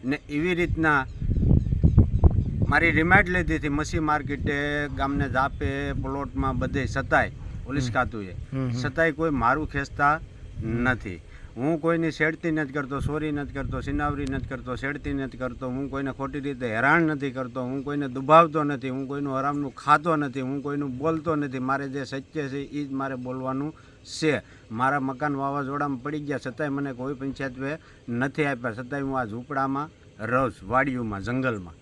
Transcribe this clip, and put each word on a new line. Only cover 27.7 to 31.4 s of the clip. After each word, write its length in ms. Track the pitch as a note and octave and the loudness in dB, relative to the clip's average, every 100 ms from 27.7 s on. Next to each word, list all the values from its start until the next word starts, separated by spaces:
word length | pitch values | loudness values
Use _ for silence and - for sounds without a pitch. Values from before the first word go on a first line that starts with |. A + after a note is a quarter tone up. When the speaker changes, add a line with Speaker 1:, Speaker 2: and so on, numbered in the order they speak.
| D#3 - - - | -6 -12 -18 -6
Speaker 1:
નથી 360 | A#2+ C3+ C#3 C#3+ | -2 -2 0 0
આપ્યા, 260 | C3 A#2+ | 0 -4
છતાંય 320 | G#2+ B2 C#3 | -6 -6 -4
હું 160 | C3+ C3+ | -2 -2
આ 60 | A#2+ | -2
ઝૂંપડામાં 640 | A2+ B2 C#3 C3+ C3+ D#3 - - - | -6 -4 -2 0 -2 -4 -10 -20 -10
રહું 320 | A2 B2+ C3 | 0 2 2
છું, 180 | - F#2+ | -2 0
વાડીઓમાં, 520 | B2 C#3 B2+ A2+ G2+ | 2 2 0 -4 -4
જંગલમાં. 520 | G2 B2 | -2 -2